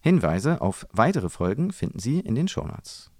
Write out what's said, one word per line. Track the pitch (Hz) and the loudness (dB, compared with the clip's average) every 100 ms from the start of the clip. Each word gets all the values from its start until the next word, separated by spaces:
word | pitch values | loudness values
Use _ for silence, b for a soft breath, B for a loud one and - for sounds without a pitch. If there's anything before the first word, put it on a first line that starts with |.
Hinweise | 160 175 82 85 127 170 | 6 4 4 0 0 0
auf | 95 - - | 0 -2 -6
weitere | - 120 151 90 | 2 2 2 -2
Folgen | - 90 104 180 | -2 -2 0 -2
finden | 185 - - | -4 -6 -4
Sie | 104 160 | -2 -2
in | - | 0
den | 113 180 | -2 -2
Shownotes. | - - - - - - _ | -2 -6 -10 -14 -20 -20 _